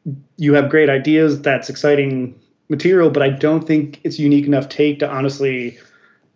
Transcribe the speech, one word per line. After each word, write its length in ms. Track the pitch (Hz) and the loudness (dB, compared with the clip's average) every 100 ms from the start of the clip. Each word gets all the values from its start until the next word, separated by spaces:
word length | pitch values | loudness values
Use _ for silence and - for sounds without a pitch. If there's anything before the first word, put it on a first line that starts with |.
| 170 135 - - | -12 -12 -14 -4
you 180 | 147 | 2
have 140 | 143 139 | 2 4
great 220 | 156 151 | 2 2
ideas. 500 | 135 131 156 156 139 | 2 2 2 2 0
That's 300 | 143 131 - | -2 -2 -4
exciting 680 | 131 147 143 139 131 127 - _ _ - | -4 0 2 0 -4 -8 -12 _ _ -8
material, 420 | 147 175 185 165 | -2 2 4 4
but 120 | 143 | 2
I 80 | 139 | 0
don't 360 | 135 151 160 156 | 0 0 0 0
think 340 | 156 147 - | -2 -2 -8
it's 140 | 160 - | -8 -2
a 40 | |
unique 240 | 147 143 143 | 2 2 2
enough 220 | 143 135 | -2 -2
take 300 | - 147 143 | -2 -2 0
to 100 | 143 | -4
honestly 680 | 135 139 139 135 127 120 117 _ _ _ _ _ | -4 -6 -4 -4 -4 -8 -12 _ _ _ _ _